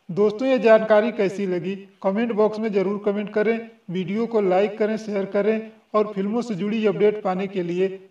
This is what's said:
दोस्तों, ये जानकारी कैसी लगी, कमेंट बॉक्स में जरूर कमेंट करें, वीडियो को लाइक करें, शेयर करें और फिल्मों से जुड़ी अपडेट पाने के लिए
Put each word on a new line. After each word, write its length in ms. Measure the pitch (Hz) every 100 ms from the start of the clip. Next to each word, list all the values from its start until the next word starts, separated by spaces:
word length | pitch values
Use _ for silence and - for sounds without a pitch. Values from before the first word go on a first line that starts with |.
| -
दोस्तों, 400 | 170 208 208 262
ये 100 | 254
जानकारी 540 | 220 220 220 214 233
कैसी 340 | - 196 190 196
लगी, 280 | 175 170 196 196 _
कमेंट 300 | 196 196 233
बॉक्स 260 | 208 214 214
में 140 | 220
जरूर 280 | 196 185 202
कमेंट 280 | 208 202 208
करें, 380 | 214 208 226 226 - -
वीडियो 360 | 175 175 208 226
को 140 | 226
लाइक 360 | 196 180 208 202
करें, 180 | 208 220
शेयर 280 | 208 202 190
करें 440 | 208 202 220 220 - _
और 180 | 214 208
फिल्मों 300 | 196 202 233
से 120 | 233
जुड़ी 300 | 185 202 220 214
अपडेट 360 | 170 208 208
पाने 240 | 208 185 196
के 160 | 196
लिए 260 | 175 175 190 190 -